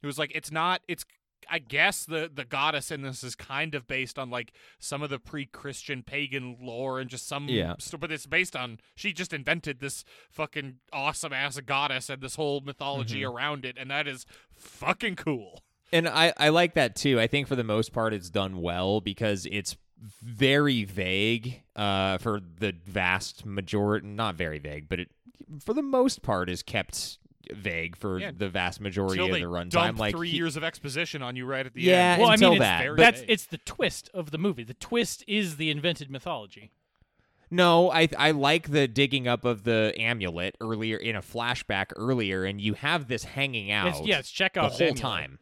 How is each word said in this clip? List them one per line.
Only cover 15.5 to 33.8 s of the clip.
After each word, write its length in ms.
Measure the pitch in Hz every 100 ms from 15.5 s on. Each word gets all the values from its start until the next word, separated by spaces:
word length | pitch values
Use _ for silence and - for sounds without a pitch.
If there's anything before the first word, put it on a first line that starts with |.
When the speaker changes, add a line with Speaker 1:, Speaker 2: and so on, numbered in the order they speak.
| - _ _ _
Speaker 2:
And 160 | 170 165
I, 240 | 131 170 -
I 140 | 151
like 240 | 160 180
that, 200 | 165 123
too. 240 | - 143 123
I 80 | 113
think 220 | 143 131
for 80 | 131
the 80 |
most 280 | 113 107 110
part 200 | - 113
it's 160 | 107 87
done 300 | 92 95 92
well 400 | 85 87 92 107
because 480 | 101 98 110 101 -
it's 260 | 101 95 - _ _ 110 -
very 600 | 117 110 135 143 147 127
vague, 800 | 98 95 92 95 110 117 120 127 _ -
uh, 420 | 104 98 95 95
for 220 | 117 104
the 320 | 87 82 101 85 87
vast 580 | 95 90 92 92 -
majority, 640 | 107 98 92 104 104 104 104
not 280 | 104 110
very 240 | 82 85 76
vague, 300 | 73 73 73
but 120 | 90
it, 100 | 87 _ - _ - 151
for 100 | -
the 80 | 247
most 400 | 277 262 262 -
part, 260 | - 98 90
is 140 | 90
kept 560 | - 107 - - - - _ _ -
vague 440 | 107 98 82 85 87
for 220 | 104 92
Speaker 1:
Yeah. 120 | 98
Speaker 2:
the 140 | 85 98
vast 320 | 92 90 -
majority 360 | 104 95 95 92
Speaker 1:
Till 100 | 92
Speaker 2:
of 60 |
Speaker 1:
they 80 | 92
Speaker 2:
the 60 | 87
runtime. 240 | 87 87
Speaker 1:
dump 280 | 170 175 110
Speaker 2:
Like, 160 | 107
Speaker 1:
three 160 | 165 170
Speaker 2:
he 60 | 170
Speaker 1:
years 180 | 165 147
of 80 |
exposition 560 | 165 - 143 131 170 151
on 160 | 127 127
you 80 |
right 220 | 127 135 131
at 80 |
the 80 | -
Speaker 2:
Yeah, 300 | 175 180 180
Speaker 1:
end. 100 | 175
Speaker 3:
Well, 80 | -
I 40 |
Speaker 2:
until 160 | 220 190
Speaker 3:
mean, 100 | 165
it's, 60 | 107
Speaker 2:
that. 140 | 85
Speaker 1:
Very 140 | 131 151
Speaker 3:
that's, 240 | 233 233
Speaker 1:
vague. 100 | 226
Speaker 3:
it's 140 | 220 -
the 120 | 160
twist 500 | - -